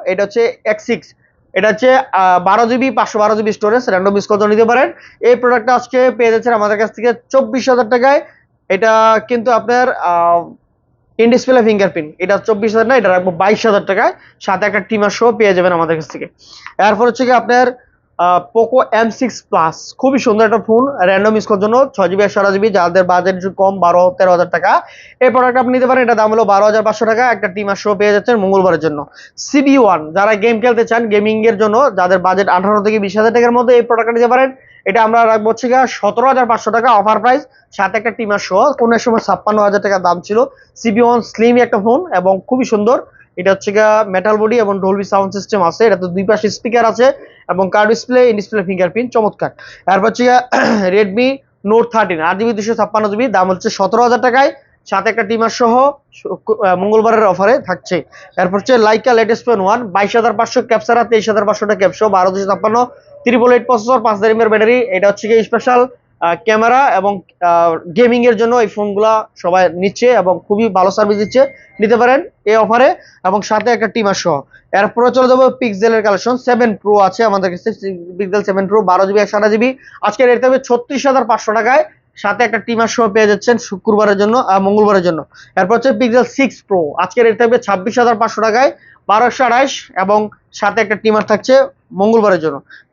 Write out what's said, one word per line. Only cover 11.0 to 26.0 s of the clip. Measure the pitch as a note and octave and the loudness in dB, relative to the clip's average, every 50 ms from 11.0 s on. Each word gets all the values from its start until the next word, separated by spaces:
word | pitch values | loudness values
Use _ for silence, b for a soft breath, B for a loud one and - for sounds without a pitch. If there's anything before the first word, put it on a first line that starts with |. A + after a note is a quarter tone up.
| _ _ _ - | _ _ _ 0
in | A3+ A#3 | 2 2
display | B3 B3 - B3+ B3+ B3+ G#3+ | 2 2 2 2 2 2 4
ফিঙ্গারপ্রিন্ট, | A3 G#3+ G3+ G3+ F3+ - E3+ D3+ D3+ - - | 2 2 0 0 -2 -2 -6 -10 -10 -8 -8
এটা | F3+ F#3 G3+ | -2 -2 -2
চব্বিশ | F#3 - A3 G#3+ G3+ G#3+ A3 | -2 0 -2 -2 -2 -2 -2
হাজার | G#3 A3+ A3+ | 0 0 0
না, | A3 C4+ | 2 2
এটা | B3 G3 F#3+ | 2 2 2
রাখবো | F#3 F#3 F3+ F#3+ | 0 0 0 -2
বাইশ | F3 E3 F#3+ G3+ A3 G#3+ - | -2 0 0 0 0 0 0
হাজার | A3+ G3+ G3+ D#3 | 0 0 0 0
টাকায়, | - F#3+ G3+ B3 E4+ F#4 b b b b b | -2 -2 0 -2 -2 -4 b b b b b
সাথে | - - F#3+ F3+ G#3 | -4 -4 -4 -2 -2
একটা | G3+ F#3+ G#3 | -4 -4 -4
ট্রিমার | F#3+ - A3+ G#3 G#3 G3+ | -4 -4 -2 -2 -2 -2
সহ | G3 - A3+ A#3+ | 0 0 0 0
পেয়ে | A3+ G#3+ A3 G3+ F#3+ | 2 2 2 2 2
যাবেন | F3+ F3 F3+ F3+ | 2 2 0 0
আমাদের | E3 E3 D#3 E3 | 0 0 -2 -2
কাছ | D#3 D#3 | -4 -6
থেকে। | - - D3 E3 E3+ _ B B B B B B B B - F#3 G#3+ | -12 -14 -16 -16 -16 _ B B B B B B B B 0 2 2
এরপর | G#3 F#3+ A#3+ | 2 2 0
হচ্ছে | A#3+ A3+ A#3+ C4 | -2 0 -2 0
কি | A#3+ | 2
আপনার, | B3+ A#3 A3+ A#3+ A#3+ B3 B3+ B3 B3 b b b b b b _ _ | 2 0 2 2 2 2 2 2 -2 b b b b b b _ _
আহ, | - F3 F3+ F3+ F3 F3 - _ | -2 0 2 2 0 -2 -2 _
Poco | A3+ A3+ A3+ B3+ B3+ - - | -2 0 2 2 0 0 2
এম | - A3 A#3 A3+ | 0 0 0 -2
সিক্স | G#3+ - C4 G#3+ - - - _ | -2 -4 -4 -4 -4 -10 -8 _
প্লাস, | G3+ F3+ D#3+ D#3+ D#3 - - - - | -2 0 0 0 -2 -6 -16 -20 -8
খুবই | - - C4+ C4+ A#3+ | -2 -2 0 0 0
সুন্দর | - B3 G#3 G#3+ A3+ | 0 0 2 2 2
একটা | G#3+ A3+ | 2 2
ফোন, | A3 - - A3 A#3 B3+ C#4 C#4+ A#3 F3+ | -2 0 0 0 2 2 0 -2 0 0
র‍্যান্ডম | F#3 F#3+ G3 G3+ A3 A3 | 2 2 2 2 2 0
ইউজ | G#3+ - | 0 0
করার | - G#3+ G3 | -2 -2 -2
জন্য, | G3 G#3+ - - C#4 - - | 0 0 2 2 2 0 0
ছয় | - F#3+ F3 | -2 -2 -2
জিবি | F#3 G3 G#3 | 0 0 0
একশো | G3 G3+ G#3 | 0 0 0
আঠাশ | G3 G3 F#3+ | 0 0 0
জিবি, | G3 G3 A3+ | 0 0 0
যাদের | F#3+ G3 F3 F3 F3 F#3+ F3+ | 0 0 0 2 2 0 2
বাজেট | F3 F3+ F3+ F3 F#3+ F#3 | 2 0 0 0 0 -4
একটু | F3+ F3+ G3 | -4 -6 -8
কম, | F3 - F#3+ F#3+ G3 F#3+ | -4 -2 -2 -2 0 0
বারো | F3 F3 F3 F3+ F3+ F3+ F3+ | 0 2 4 4 2 2 2
তেরো | - F#3+ F#3 | 2 2 2
হাজার | F3+ F3 F3 F3 | 2 2 0 -2
টাকা, | F3 E3+ F3 G3+ C4 F4 B B B B B B B B | -2 -2 0 0 0 0 B B B B B B B B
এই | B3+ B3+ | 0 2
প্রোডাক্ট | A3 B3+ B3+ B3+ A#3+ | 2 2 0 2 0
আপনি | C4 A#3+ B3 | 0 0 0
নিতে | B3+ B3+ B3+ | 0 0 0
পারেন। | B3 C4 C4 | 2 2 0